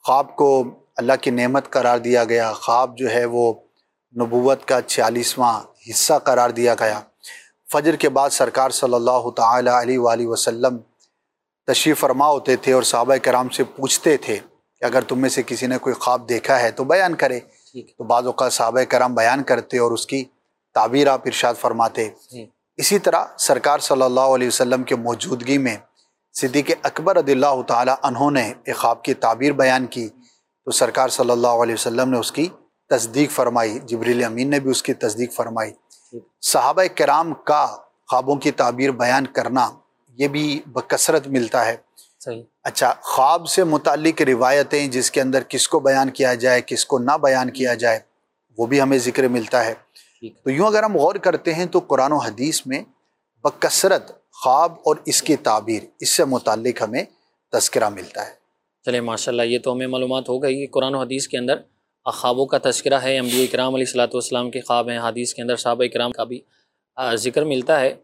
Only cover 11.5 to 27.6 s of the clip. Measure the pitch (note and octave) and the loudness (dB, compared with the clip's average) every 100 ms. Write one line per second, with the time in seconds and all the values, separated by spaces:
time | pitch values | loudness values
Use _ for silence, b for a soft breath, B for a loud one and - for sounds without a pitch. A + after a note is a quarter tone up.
11.5 | _ - B2+ D#3 C#3+ C#3+ B2+ D3 C#3+ - | _ -2 0 2 2 2 2 2 2 2
12.5 | B2+ C3+ C3 A#2+ A#2+ A#2+ C3+ C3 B2 B2+ | 0 4 2 2 0 2 2 2 0 0
13.5 | - C3 - C3+ - - C#3+ - G#2 - | -2 -4 -4 -4 0 2 2 0 -8 -8
14.5 | _ _ _ B2 B2 A#2+ B2+ C3 B2+ A#2 | _ _ _ 0 0 0 0 0 0 -4
15.5 | A#2 B2+ B2+ C3+ A#2 - B2+ A#2+ A#2 - | -4 -4 -2 -4 -2 0 -2 -2 -4 0
16.5 | C3+ A#2 A2 C3+ F3+ F#3 D#3+ C#3 B2 - | 2 2 -2 0 2 2 0 -2 -2 -10
17.5 | _ _ B2+ A2 _ A2+ A#2+ B2 A#2+ B2+ | _ _ -20 -20 _ 0 0 0 0 -2
18.5 | - A#2 A#2+ B2 B2+ B2+ A#2+ A2+ C3+ C3 | 0 0 2 2 2 2 2 2 2 0
19.5 | B2 A2+ B2+ A#2 A2+ - C3+ B2+ _ _ | -2 0 0 0 0 -4 -6 -6 _ _
20.5 | _ _ - A2+ C3 C#3+ C3 C3 B2+ B2 | _ _ -2 2 4 4 2 -2 -2 -2
21.5 | A#2 B2 A2+ A2+ A#2 A2 - _ B2 A2 | 0 -2 0 -2 -2 -6 -8 _ -20 -20
22.5 | _ _ - D3 G3+ F#3 E3 F#3+ - - | _ _ -6 0 2 2 0 -2 -6 0
23.5 | B2+ C#3+ D3 - C3+ C3 B2+ C3+ C3 B2 | 2 2 0 0 2 2 2 2 2 0
24.5 | A2 B2 B2+ B2 B2+ A#2 A#2 - B2 A#2+ | 0 0 0 -2 -4 -2 -6 -6 -6 -2
25.5 | C#3+ C3 G#2 _ _ _ _ _ - C3+ | 0 0 -6 _ _ _ _ _ -6 -2
26.5 | C#3 - E3+ - - E3 F#3 C#3+ C3+ C#3+ | -2 0 -2 -4 -2 0 2 2 2 4
27.5 | C3 | 0